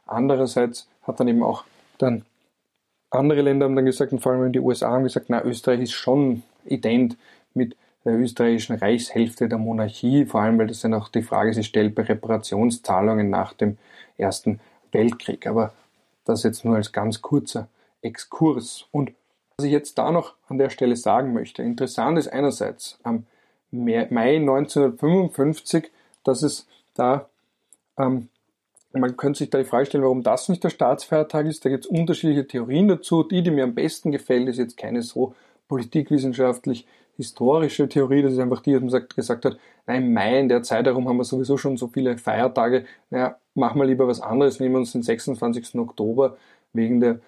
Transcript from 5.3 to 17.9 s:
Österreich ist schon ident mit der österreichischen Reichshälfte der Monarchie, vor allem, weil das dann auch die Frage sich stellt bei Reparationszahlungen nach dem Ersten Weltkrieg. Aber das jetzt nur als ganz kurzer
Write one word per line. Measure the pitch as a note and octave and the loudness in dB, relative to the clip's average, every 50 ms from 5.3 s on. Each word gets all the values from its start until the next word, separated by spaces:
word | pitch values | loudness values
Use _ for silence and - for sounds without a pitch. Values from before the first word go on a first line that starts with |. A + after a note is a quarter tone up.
| A#2+ A2+ - | -2 -2 0
Österreich | B2 A#2+ A#2 - C3 B2 A#2+ | -2 -4 -2 0 0 0 0
ist | B2+ A#2 | 0 -4
schon | - - - B2+ C3 C#3+ C#3+ C3 A#2+ A2+ - _ _ _ _ | -6 -4 0 2 2 4 4 2 0 -2 -6 _ _ _ _
ident | - C#3+ B2 - A2 A#2 B2 B2+ A#2 A#2+ - _ _ _ _ _ _ _ | -6 -4 -2 0 2 2 4 2 2 0 -6 _ _ _ _ _ _ _
mit | B2+ B2+ A#2 - - _ _ _ _ _ | -2 -2 -2 -4 -12 _ _ _ _ _
der | A#2+ A2+ A2+ | 0 2 2
österreichischen | B2 A#2+ A#2 - A#2+ A#2 A#2 A2+ A2 - A#2+ - | 0 0 0 0 2 2 2 0 -2 -4 -4 -2
Reichshälfte | G2 G#2 A#2+ A#2 A#2+ - - A2+ A#2 A2+ - - B2 A2 | 0 0 0 0 -2 -4 0 0 0 0 0 -2 -2 -2
der | A#2 A2 | 0 -2
Monarchie, | A2 A2+ A2+ A2 G#2+ G#2+ - - - A#2+ C3+ C#3+ C3+ | -2 -2 -2 -2 -4 -4 -4 -4 0 2 4 4 2
vor | A2+ - A2 | 2 0 0
allem, | G#2+ A2+ A2+ A2+ | 2 4 4 4
weil | A2 A2 | 2 0
das | A2+ - | -2 -4
dann | - A2+ A2+ | -2 -2 -2
auch | G#2+ G#2+ - | -2 -4 -2
die | - A#2 A2 | -4 -4 -4
Frage | - A2 G2+ G#2 A2 G#2 | -2 -2 0 0 0 0
sich | A2 G#2+ - | 0 -4 0
stellt | - G#2+ G#2+ G#2 G#2+ | 0 2 2 2 0
bei | B2 A2 | -2 -2
Reparationszahlungen | - A2 A2 - A2 A2+ G#2+ G#2 - G2+ G2+ A#2 B2 A#2+ - - - F#2+ F#2 G2+ A2+ A2 G#2+ G#2 G2+ | 0 -2 -2 -2 -2 -4 -4 -2 -4 -2 0 0 0 0 -2 -4 -2 0 2 2 2 2 2 0 0
nach | F#2+ F#2+ F#2+ - | 0 -2 -2 -4
dem | - - G#2 G#2 G#2 - _ _ - - - - _ - | -4 -2 -2 -2 -2 -4 _ _ -20 -20 -20 -18 _ -4
Ersten | G2+ F#2+ F#2+ - - A2+ G#2+ A2 - _ _ _ _ _ - | -2 -2 -2 -2 -2 -4 -4 -4 -8 _ _ _ _ _ 0
Weltkrieg. | G#2+ A2+ A#2 A#2+ - - - - - - | 2 2 2 0 -2 -6 -10 -10 -8 -6
Aber | - G#2+ A2+ A2 A2 - _ _ _ _ _ _ _ _ _ _ | -4 -2 -2 -2 -2 -6 _ _ _ _ _ _ _ _ _ _
das | - A#2 A2+ - | -4 -2 0 0
jetzt | A2 A2 - - | -2 -2 -2 0
nur | A2+ A2+ G#2+ | 0 0 0
als | G#2 - - | 0 -2 -4
ganz | G#2 G#2 A2+ G#2+ - | -4 -4 -4 -4 -6
kurzer | - - D3 C#3+ - - - A#2+ G#2+ - _ _ _ _ | -4 -2 -2 -2 -2 -2 -8 -10 -10 -10 _ _ _ _